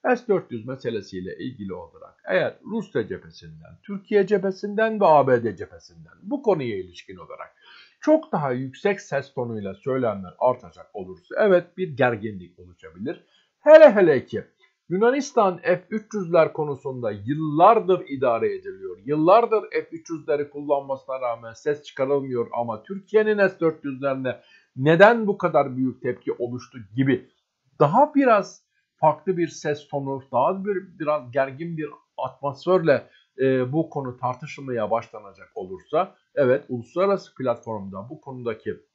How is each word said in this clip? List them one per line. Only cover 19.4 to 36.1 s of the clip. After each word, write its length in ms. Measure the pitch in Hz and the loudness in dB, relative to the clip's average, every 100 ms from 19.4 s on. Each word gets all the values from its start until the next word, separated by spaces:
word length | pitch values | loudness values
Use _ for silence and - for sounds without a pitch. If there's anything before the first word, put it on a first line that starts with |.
| 226 214 - | 4 -2 -2
F 180 | 160 156 | -8 -8
üç 180 | 160 - | -18 -12
yüzleri 400 | 160 156 147 143 | -12 -4 -4 -4
kullanmasına 680 | 147 147 143 135 135 - 131 | -10 -4 -4 -2 -10 -8 -8
rağmen 320 | 127 117 117 | -6 -8 -12
ses 300 | 113 151 147 | -8 -6 -6
çıkarılmıyor 680 | - - 135 143 135 120 113 | -8 -6 -2 -2 -2 -6 -4
ama 300 | 117 117 110 | -6 -6 -8
Türkiye'nin 680 | - 196 _ 214 214 208 190 | -10 -14 _ 0 2 2 0
S 120 | - | 2
dört 240 | 165 156 | -2 -2
yüzlerine 560 | 143 131 139 135 131 117 _ _ _ 131 | -10 -4 -4 -2 -4 -6 _ _ _ -2
neden 500 | 139 170 208 233 208 | 2 6 6 6 -2
bu 120 | 196 | -2
kadar 380 | 175 147 139 127 | 0 0 0 -2
büyük 260 | 131 123 | -4 -4
tepki 300 | 123 - - | -6 -6 -8
oluştu 460 | - 120 123 - 131 98 110 | -6 -6 -8 -14 -20 -10 -2
gibi 340 | 135 127 - _ _ _ _ _ | 0 0 -4 _ _ _ _ _
daha 340 | 147 214 294 | 2 4 2
biraz 480 | 285 269 214 - - _ _ _ _ | 4 4 2 0 -14 _ _ _ _
farklı 400 | 156 151 - 170 | 0 0 -4 -2
bir 120 | 160 | -4
ses 400 | - 156 147 - | -4 -6 -6 -8
tonu, 340 | 143 135 135 131 | -8 -8 -10 -4
daha 320 | 120 151 190 | 0 0 -2
bir, 340 | 190 185 190 139 | -6 -6 -8 -8
biraz 340 | 147 151 123 | -4 -4 -4
gergin 440 | 135 135 131 170 160 | -4 -4 -6 -10 -8
bir 140 | 147 - _ - | -10 -14 _ -12
atmosferle, 920 | 135 _ 139 135 175 185 165 127 - _ _ - | -12 _ -10 -6 0 2 4 2 0 _ _ -2
e, 320 | 131 131 127 | 0 2 0
bu 180 | 156 156 | -4 -4
konu 260 | 147 127 123 | -8 -10 -6
tartışılmaya 760 | 123 127 147 - 135 120 104 | -8 -8 -14 -14 -8 -6 -2
başlanacak 580 | 113 113 107 101 95 95 | -2 -4 -20 -20 -20 -18
olursa 600 | - 92 92 _ 156 190 | -14 -12 -14 _ -4 -4